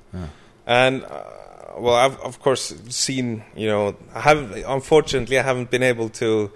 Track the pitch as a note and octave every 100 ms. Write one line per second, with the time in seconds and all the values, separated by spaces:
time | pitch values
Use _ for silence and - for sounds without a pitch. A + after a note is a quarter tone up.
0 | _ F2+ E2 - - _ - A#2+ C3 C3
1 | - D2 - G1+ G1+ G1+ - G1+ A#2 A#2+
2 | C3+ B2+ B2+ A#2+ - B2 - D#2 A2 B2
3 | - C3+ B2 A2 - - G#2+ G#2 G2+ -
4 | - A#2 D3 D3+ B2+ G2+ - C3+ - D#3
5 | D3 C#3 A2+ C3 B2+ B2+ A#2+ B2 B2+ A#2
6 | A2+ - A2+ A2 G2+